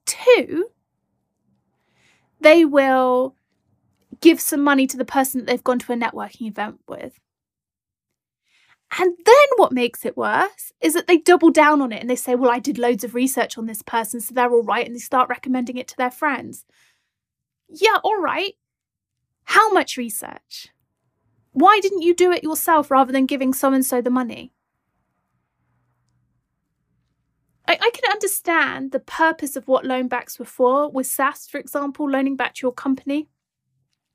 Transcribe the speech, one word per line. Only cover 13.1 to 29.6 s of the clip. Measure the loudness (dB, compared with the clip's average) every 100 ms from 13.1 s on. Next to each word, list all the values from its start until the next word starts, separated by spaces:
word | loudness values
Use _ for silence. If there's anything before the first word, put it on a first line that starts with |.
research | -2 -2 -2 -6 -6
on | -10
this | -10
person, | -8 -6 -6 -8
so | -8
they're | -2 2
all | 2
right," | 0 -2 -4
and |
they | -10
start | -4 -2 -2
recommending | -4 -4 -4 -4 -8
it | -10
to | -6
their | -6
friends. | -4 -4 -4 -8 -18 -20 _ _ _ _ _ _ _ _ _ _
Yeah, | -2 0 2
all | 0 -2
right. | -4 -4 -6 -10 _ _ _ _ _ _ _ _
How | -2 2 4
much | 2 -2 -6
research? | -10 -10 -14 -16 _ -20 -20 _ _ _ _ _ _ _ _
Why | 2 6 6
didn't | 2 0
you | 0
do | 2 2
it | 2
yourself | -2 -4 2 2 4
rather | 2 2
than | 0 0
giving | -2 -2
so-and-so | 0 0 0 0 -2
the | -2
money? | -2 -4 -10 -18 _ _ _ _ _ _ _ _ _ _ _ _ _ _ _ _ _ _ _ _ _ _ _ _ _ _ _ _ _ _ _ -2
I, | 0
I | 0
can | -2 -2
understand | -2 -4 -6 -2 -2 -2 -4 -6
the | -8
purpose | -6 -2 0 0 -6
of | -10